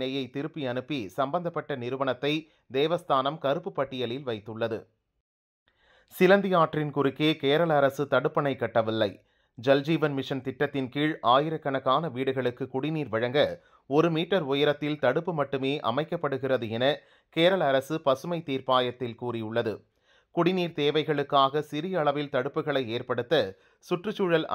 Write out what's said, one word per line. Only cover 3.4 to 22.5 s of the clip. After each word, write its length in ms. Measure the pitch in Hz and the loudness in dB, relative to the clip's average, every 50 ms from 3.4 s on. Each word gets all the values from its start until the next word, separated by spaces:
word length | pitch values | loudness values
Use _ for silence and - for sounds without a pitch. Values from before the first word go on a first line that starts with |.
| - | -2
கருப்பு 280 | 135 139 160 160 196 - | -2 -2 -2 -4 -8 -4
பட்டியலில் 520 | - 139 - 135 127 123 117 117 139 147 123 | -4 -4 -4 -2 -4 -4 -4 -4 -6 -6 -6
வைத்துள்ளது. 500 | 117 107 101 - 110 110 117 113 113 98 - _ _ _ _ _ _ _ _ _ _ _ _ _ _ _ _ _ _ _ _ _ _ _ _ _ - | -8 -8 -8 -12 -6 -4 -4 -4 -4 -6 -8 _ _ _ _ _ _ _ _ _ _ _ _ _ _ _ _ _ _ _ _ _ _ _ _ _ 0
சிலந்தி 340 | - 185 180 196 202 196 196 180 170 | 4 6 6 6 6 4 2 4 4
ஆற்றின் 300 | 160 156 - 160 151 147 131 | 2 2 2 -4 -4 -2 0
குறுக்கே 340 | 143 135 139 131 - 151 156 160 | 0 0 0 0 2 2 2 2
கேரள 400 | 156 - 135 143 160 170 165 156 143 | 2 2 2 2 2 2 4 4 4
அரசு 260 | 135 135 127 - 110 104 135 | 4 2 2 0 -2 0 2
தடுப்பணை 400 | 127 135 151 - 165 147 139 131 113 120 | 0 0 0 -2 0 0 0 -2 -2 -4
கட்டவில்லை. 480 | 110 - 117 110 110 110 113 110 101 92 - _ _ _ _ _ _ _ - | 0 0 0 0 2 2 0 0 0 -2 -6 _ _ _ _ _ _ _ -4
ஜல்ஜீவன் 580 | 113 135 139 143 139 151 165 151 151 151 143 135 | 2 4 4 4 4 0 0 0 0 0 0 -2
மிஷன் 260 | 131 - 147 135 123 | -4 -4 -6 -6 -6
திட்டத்தின் 440 | 135 131 131 147 139 - 139 131 120 - | -8 -4 -2 -2 -2 -2 -4 -6 -4 -2
கீழ் 200 | 143 147 156 160 - - 113 123 | -2 -2 -2 -2 0 2 4 4
ஆயிரக்கணக்கான 760 | 135 147 160 160 151 - 143 135 135 131 135 131 143 165 160 117 | 4 4 0 -4 -4 -4 -4 -4 -2 0 2 2 2 0 -2 -4
வீடுகளுக்கு 500 | 123 131 131 127 131 123 123 120 - 135 127 | -2 -2 -2 -2 0 -2 -2 -2 -4 -10 -6
குடிநீர் 440 | - 131 135 151 160 156 147 117 101 | -6 -4 -4 -2 -4 -4 -4 -2 -2
வழங்க 240 | 113 117 120 127 147 127 95 87 - _ _ _ _ _ _ | -2 -2 0 2 2 2 2 0 -8 _ _ _ _ _ _
ஒரு 200 | 131 151 160 170 | 2 4 4 4
மீட்டர் 380 | 165 156 170 170 196 185 160 131 139 | 2 0 0 0 0 0 0 0 0
உயரத்தில் 460 | 139 147 147 143 147 156 147 151 147 - | 2 2 2 2 0 -2 -4 -4 0 0
தடுப்பு 300 | 123 131 160 165 180 170 | 2 2 2 -2 -2 -2
மட்டுமே 380 | 151 139 - - 135 131 135 143 151 - 113 117 | -2 -2 -2 -2 -2 -2 -2 -2 -2 -2 -2 -2
அமைக்கப்படுகிறது 760 | 135 156 160 180 170 151 143 135 127 131 131 131 123 117 107 110 117 | -2 -2 -4 -4 -4 -2 -4 -4 -2 0 0 0 0 0 -4 -2 0
என 60 | 127 139 151 - - _ _ _ _ _ - | 0 0 0 0 -6 _ _ _ _ _ -2
கேரள 260 | 165 165 175 196 185 160 139 | 2 4 4 4 4 2 2
அரசு 260 | 135 135 131 - 156 156 - 139 | 2 2 0 -2 -6 -2 0 0
பசுமை 320 | 135 131 - 170 175 165 - - | 0 0 -2 -6 -6 -6 -4 -4
தீர்ப்பாயத்தில் 680 | 135 131 131 - 131 127 127 123 120 - 131 120 113 - 123 | -6 -6 0 2 2 2 2 0 -2 -6 -8 -8 -8 -8 -6
கூறியுள்ளது. 540 | 123 117 117 110 107 113 117 117 110 98 101 - _ _ _ _ _ _ _ _ _ _ | -6 -4 -4 -6 -2 -2 0 0 0 -4 -6 -10 _ _ _ _ _ _ _ _ _ _
குடிநீர் 400 | 170 170 170 185 185 175 170 170 - | 2 2 2 2 2 -2 -2 -2 0
தேவைகளுக்காக 840 | 147 147 147 156 147 143 151 143 143 - - 139 135 135 135 151 147 - | 0 2 2 2 0 0 0 -2 0 2 4 6 6 6 4 -2 -4 -4
சிறிய 260 | - 147 156 190 185 175 | -6 -6 -6 -4 -2 0
அளவில் 300 | 151 147 139 147 147 139 - | 0 0 0 0 -4 -2 -2
தடுப்புகளை 480 | 127 127 139 | -2 -2 -2